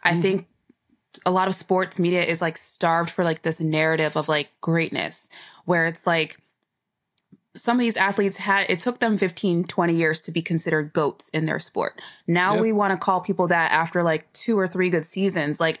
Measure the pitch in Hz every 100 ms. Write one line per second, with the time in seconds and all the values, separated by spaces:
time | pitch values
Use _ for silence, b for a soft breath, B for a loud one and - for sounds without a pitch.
0 | 175 170 190 185 - _ _ _ _ _
1 | _ - 180 185 190 185 - 185 185 -
2 | 175 175 165 165 165 - - - 170 165
3 | 165 - 170 160 165 160 160 156 160 160
4 | 151 156 151 151 143 _ - 165 160 -
5 | 80 - - B B B - 170 165 165
6 | 180 165 156 - _ _ _ _ _ _
7 | _ _ _ - _ - - 247 233 208
8 | 196 202 196 190 208 196 - 175 247 240
9 | 226 202 185 - 190 170 170 - 170 165
10 | 160 160 - 165 165 165 165 156 151 165
11 | 143 - - 156 156 - - - - -
12 | B B - 175 185 214 220 208 196 190
13 | - 185 180 185 175 170 160 156 165 175
14 | 170 156 - - - 208 185 185 185 165
15 | 156 190 196 180 147 151 160 160